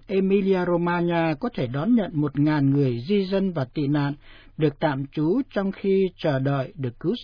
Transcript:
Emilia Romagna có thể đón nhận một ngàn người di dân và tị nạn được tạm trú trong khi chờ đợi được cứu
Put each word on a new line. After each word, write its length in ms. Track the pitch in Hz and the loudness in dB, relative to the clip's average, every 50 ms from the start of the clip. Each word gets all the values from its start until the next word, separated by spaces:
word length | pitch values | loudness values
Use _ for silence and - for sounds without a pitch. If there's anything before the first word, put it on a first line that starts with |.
| - - | -2 -2
Emilia 580 | 196 190 196 190 196 202 190 196 190 185 180 | -2 0 2 4 2 2 4 2 2 2 2
Romagna 680 | 175 175 170 175 175 175 175 170 175 170 170 165 165 156 147 | 2 0 2 2 0 0 0 0 0 2 2 2 0 -2 -2
có 100 | - 240 - | -4 -6 -4
thể 140 | - 135 120 | -4 -6 -4
đón 280 | 123 139 156 208 247 | -4 -4 0 2 2
nhận 160 | 233 196 175 180 | 2 2 0 -2
một 260 | 147 147 143 143 147 | -2 -2 -2 0 2
ngàn 300 | 143 151 151 151 139 139 | 2 2 2 2 2 4
người 300 | 139 143 143 131 120 117 120 151 | 4 4 2 2 0 -2 -2 0
di 180 | 208 208 190 | 0 0 0
dân 260 | 180 196 196 190 196 | 0 0 0 0 0
và 140 | 175 160 135 | -2 -4 -6
tị 220 | 117 - 160 151 135 | -4 -4 -4 -2 0
nạn 260 | 147 147 143 143 143 - - - - - - - - - | 0 0 0 -2 -4 -6 -12 -20 -20 -20 -20 -20 -6 0
được 220 | 151 151 143 - | 0 0 0 0
tạm 260 | - 156 139 135 139 135 | -2 -2 -2 -2 -6 -8
trú 340 | - - 151 156 185 262 269 - - | -4 -2 0 0 0 0 -2 -2 -4
trong 180 | 214 196 196 | -4 -2 -2
khi 380 | 190 - - 196 190 190 196 185 - - | -4 -4 -2 0 2 2 2 0 -2 -4
chờ 220 | - 165 143 131 | -2 -2 0 0
đợi 340 | 131 139 143 139 131 - - | 0 0 -2 -2 -4 -6 -8
được 240 | - 135 123 120 - | -8 -8 -8 -8 -6
cứu 160 | - 156 226 240 | -4 -4 -4 -4